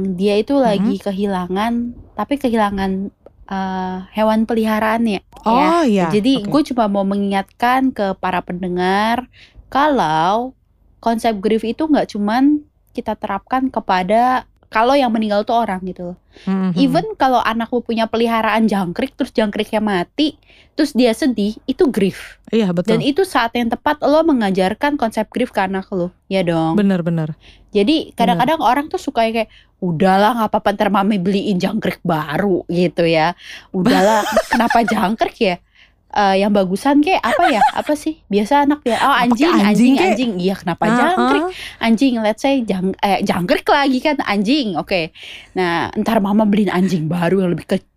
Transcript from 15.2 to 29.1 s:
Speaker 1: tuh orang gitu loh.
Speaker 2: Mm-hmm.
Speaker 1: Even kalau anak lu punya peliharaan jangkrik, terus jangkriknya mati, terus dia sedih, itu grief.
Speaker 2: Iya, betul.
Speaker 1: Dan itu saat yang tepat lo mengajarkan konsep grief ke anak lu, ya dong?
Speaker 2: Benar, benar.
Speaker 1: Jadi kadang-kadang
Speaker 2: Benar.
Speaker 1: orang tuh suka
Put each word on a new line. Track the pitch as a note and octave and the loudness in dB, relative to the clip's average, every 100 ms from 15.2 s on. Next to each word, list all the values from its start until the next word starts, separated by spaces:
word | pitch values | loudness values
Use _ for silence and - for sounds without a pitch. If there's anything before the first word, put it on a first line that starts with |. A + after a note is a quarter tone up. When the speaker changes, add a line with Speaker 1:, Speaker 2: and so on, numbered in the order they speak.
| G#3+ G3+ | 0 -2
Speaker 1:
tuh | G#3+ A#3 | 0 0
orang | G#3+ F#3 | 0 -4
gitu | F#3 F#3 F3 | -8 -12 -12
loh. | F3+ _ - - | -14 _ -12 -4
Speaker 2:
Mm-hmm. | F#3+ F#3 E3+ | -2 0 2
Speaker 1:
Even | C#4 D4 A4 | 2 2 -2
kalau | G#4 C4+ B3 | 0 2 2
anak | - A3+ A3+ | 0 -4 -2
lu | A#3+ | -4
punya | A#3 A3+ A3+ | -2 -2 -2
peliharaan | A3+ A#3 A3+ A3 A3 A3 | 0 0 0 0 2 2
jangkrik, | G3 F3+ F3 C4+ | 2 -2 -4 -6
terus | - C4 | -6 -4
jangkriknya | - G#3+ G3+ G#3+ G#3+ | -2 -2 -2 -4 -2
mati, | G#3+ F#3 F3 - D4+ - _ _ _ | 0 -2 -4 -2 -4 -4 _ _ _
terus | - D4 | -4 -2
dia | A3+ B3 | 2 2
sedih, | A3+ D4 A3 G3+ A3 | 2 -2 0 -4 -4
itu | - - E4 | -8 0 0
grief. | G#3+ F#3+ - - - - | 2 -2 -2 -14 -20 -4
Speaker 2:
Iya, | A3+ G3 | -2 0
betul. | F3 G3 | 0 0
Speaker 1:
Dan | A3+ | 0
itu | C#4+ C#4+ | 0 0
saat | F#4+ C4 A#3 | 0 0 -2
yang | A#3+ A#3 | -2 -2
tepat | A#3+ D4 D4 | -2 -2 -2
lo | C4 D4+ | 2 2
mengajarkan | D#4+ C4 G3+ F#3+ F#3 G#3+ D4 C#4+ | 4 2 0 0 0 0 -2 -2
konsep | A3+ A3 G#3+ | -2 -4 -6
grief | A3 B3+ | -4 -4
ke | A3 | -2
anak | F#3+ F#3+ F#3+ | -2 -4 -6
lu, | F#3+ F3 - _ | -4 -4 -8 _
ya | F#3+ | -2
dong? | F3 E3 D#3+ | 0 0 0
Speaker 2:
Benar, | E3+ G3 F#3 | 2 2 0
benar. | E3+ E3 D#3 - - - _ | 0 -2 -4 -8 -18 -20 _
Speaker 1:
Jadi | G3+ G3+ D#4 - | 0 2 0 -2
kadang-kadang | - - F3 B3+ D#4 | -2 0 2 0 2
Speaker 2:
Benar. | A#3 | 2
Speaker 1:
orang | C4+ D4+ | 0 -2
tuh | F#4 | -8
suka | - | -4